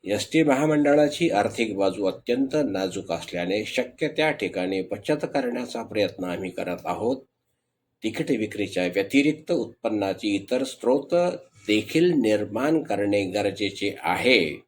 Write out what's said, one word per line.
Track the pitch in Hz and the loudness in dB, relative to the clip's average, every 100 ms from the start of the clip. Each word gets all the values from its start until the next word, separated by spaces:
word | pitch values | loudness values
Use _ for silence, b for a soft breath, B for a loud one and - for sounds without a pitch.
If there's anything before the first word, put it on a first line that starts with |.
एसटी | - 101 - 156 | 0 -2 2 2
महामंडळाची | 151 135 156 151 143 147 147 - 170 | 4 4 4 4 6 6 4 2 0
आर्थिक | 101 104 - 113 98 | 2 0 -2 -4 0
बाजू | 98 92 95 | 0 0 -4
अत्यंत | - - 123 135 151 131 | -4 -2 0 0 0 0
नाजूक | 98 95 95 85 | -2 -4 -4 -6
असल्याने | 85 - 87 90 104 104 | -6 -4 -6 -2 -2 -2
शक्य | - 123 - 151 | -4 -4 -4 -4
त्या | - 156 | 0 -2
ठिकाणी | - 92 92 92 95 | 0 -4 -2 -2 -2
बचत | 90 98 - 151 - | -4 -8 -4 -4 -2
करण्याचा | 143 123 120 120 - | -4 -2 -4 -6 -8
प्रयत्न | 113 104 95 - | -6 -2 -2 -2
आम्ही | 90 87 92 | -6 -6 -6
करत | 87 90 87 - | -6 -6 -6 -6
आहोत. | 87 113 135 - _ _ _ _ _ _ _ | -2 -2 -4 -8 _ _ _ _ _ _ _
तिकीट | 110 110 156 | -6 -4 -2
विक्रीच्या | 120 107 104 98 90 90 | -2 -2 -4 -4 -2 0
व्यतिरिक्त | 95 95 139 143 151 - | 0 2 2 2 -2 -2
उत्पन्नाची | 165 107 - 113 107 98 95 107 98 | -2 -2 -6 -4 0 -2 -2 -2 -2
इतर | 95 127 | -2 -2
स्रोत | 135 - 113 139 135 175 175 - - _ - | -2 -2 0 0 2 0 0 -2 -14 _ 0
देखील | 107 104 160 180 | 2 2 4 4
निर्माण | 156 110 107 104 107 143 160 | 4 4 2 0 -2 2 0
करणे | - 101 104 101 95 | 0 -2 2 2 0
गरजेचे | 101 101 95 101 95 101 98 | 0 -2 0 -4 -2 -4 -2
आहे. | 82 87 117 117 78 71 | -2 2 4 4 4 -4